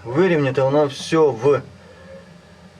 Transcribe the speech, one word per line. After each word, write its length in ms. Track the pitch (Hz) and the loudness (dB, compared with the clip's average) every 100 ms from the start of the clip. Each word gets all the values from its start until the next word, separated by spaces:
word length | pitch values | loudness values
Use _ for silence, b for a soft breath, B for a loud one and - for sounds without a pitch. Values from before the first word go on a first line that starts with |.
| 110 | -6
вирівняти, 560 | 139 185 160 135 131 | 0 0 2 0 0
воно 240 | 135 147 143 | 0 2 0
все 320 | 135 - 160 | -4 -4 2
в, 440 | 151 110 143 127 - - B B B B B B B B B | 2 2 0 0 -2 -20 B B B B B B B B B